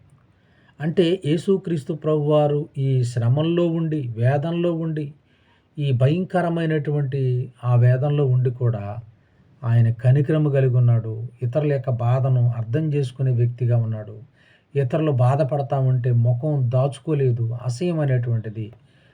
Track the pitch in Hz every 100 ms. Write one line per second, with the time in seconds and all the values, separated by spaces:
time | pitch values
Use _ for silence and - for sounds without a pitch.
0 | _ _ _ _ _ _ _ _ 156 160
1 | 170 190 143 160 - 190 180 165 123 156
2 | 151 156 147 151 147 147 151 143 135 131
3 | 120 123 117 139 160 170 175 165 165 151
4 | 123 113 123 143 165 170 175 165 165 156
5 | 147 - _ _ _ _ _ - 139 123
6 | 131 170 185 180 170 170 165 156 143 147
7 | 139 139 131 123 123 - 123 123 123 127
8 | 147 147 139 127 127 123 120 107 101 120
9 | - _ _ _ _ _ 117 117 113 117
10 | 123 139 147 156 151 139 131 123 120 117
11 | 110 110 120 - 123 151 151 139 131 120
12 | 120 131 131 127 120 117 110 147 160 147
13 | 131 - 131 120 120 120 123 120 113 110
14 | 104 107 - _ _ _ _ 139 131 160
15 | 156 127 123 143 151 143 135 139 131 127
16 | 127 117 120 120 156 147 120 127 139 135
17 | - 147 135 113 113 120 127 120 180 160
18 | 143 127 120 113 110 107 104 - _ _
19 | _